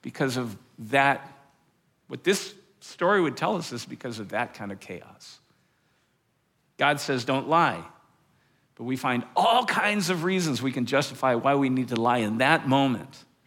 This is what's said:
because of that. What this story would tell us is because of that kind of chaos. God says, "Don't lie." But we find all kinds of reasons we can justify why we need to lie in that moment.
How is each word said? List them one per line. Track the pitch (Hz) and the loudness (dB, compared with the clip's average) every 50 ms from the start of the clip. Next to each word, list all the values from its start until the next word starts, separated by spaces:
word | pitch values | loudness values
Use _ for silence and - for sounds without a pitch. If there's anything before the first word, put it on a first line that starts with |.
because | - - - - 143 135 120 | -14 -10 -4 -2 -2 -2 -2
of | 127 123 113 101 - - _ _ - 113 107 | -2 -4 -6 -8 -14 -20 _ _ -16 -6 0
that. | 127 139 139 139 135 - - - - - - _ _ _ _ _ _ _ _ _ _ _ _ | 2 2 4 4 2 0 -4 -14 -20 -20 -20 _ _ _ _ _ _ _ _ _ _ _ _
What | - - 127 | -14 -14 -4
this | - 175 202 - - - - - _ _ _ _ | 0 0 0 0 -2 -8 -16 -20 _ _ _ _
story | - - - - 175 180 208 196 | -20 -16 -6 -2 2 2 4 4
would | 170 143 123 | 2 2 0
tell | - 156 185 220 | -2 -2 -2 -2
us | 170 160 - | -2 -4 -6
is | 123 117 - | -8 -10 -10
because | - - - - 123 113 113 | -12 -12 -10 -10 -10 -8 -8
of | 104 95 | -8 -6
that | 98 110 120 104 - | -4 -4 -4 -4 -8
kind | - 110 98 | -12 -12 -12
of | 101 98 | -12 -12
chaos. | - - 92 85 - - - - - - - - _ _ _ _ _ _ _ _ _ _ _ _ _ _ _ _ _ _ _ _ _ _ _ _ _ _ _ | -14 -14 -14 -14 -16 -18 -20 -20 -20 -20 -20 -20 _ _ _ _ _ _ _ _ _ _ _ _ _ _ _ _ _ _ _ _ _ _ _ _ _ _ _
God | - 139 147 147 139 | 0 2 2 2 0
says, | - - 139 127 117 | 0 -2 -2 -2 0
"Don't | 139 131 135 - 139 | 0 -2 -2 0 2
lie." | 160 170 165 139 98 85 82 - - _ _ _ _ _ _ _ _ _ _ _ _ _ _ _ _ | 4 4 4 2 0 -2 -8 -14 -20 _ _ _ _ _ _ _ _ _ _ _ _ _ _ _ _
But | - 117 | -10 -6
we | 123 131 | -4 -4
find | 127 - 135 123 120 120 - - | -2 0 0 0 0 -2 -2 0
all | - 190 233 226 247 240 | 2 4 6 6 4 2
kinds | - - 220 202 208 208 208 175 160 | 2 0 0 0 2 0 0 0 0
of | 185 165 160 | 0 0 0
reasons | 185 190 185 175 156 127 113 | 0 0 0 0 0 -2 -2
we | 127 135 | -2 -2
can | 123 135 123 | -2 -2 -2
justify | 110 139 139 143 - - - 147 131 120 | 0 0 0 0 0 -2 -2 0 2 2
why | 117 110 139 143 | 2 2 2 2
we | 139 139 131 | 2 2 2
need | 127 131 123 117 | 0 0 -2 -2
to | 120 | -2
lie | 113 113 120 123 123 | 0 2 2 2 2
in | 110 104 110 113 | 2 0 0 2
that | 127 139 165 156 - - | 4 4 4 2 2 2
moment. | 131 139 139 135 120 95 82 - - - - _ _ _ _ | 2 4 4 2 0 -2 -6 -10 -18 -20 -20 _ _ _ _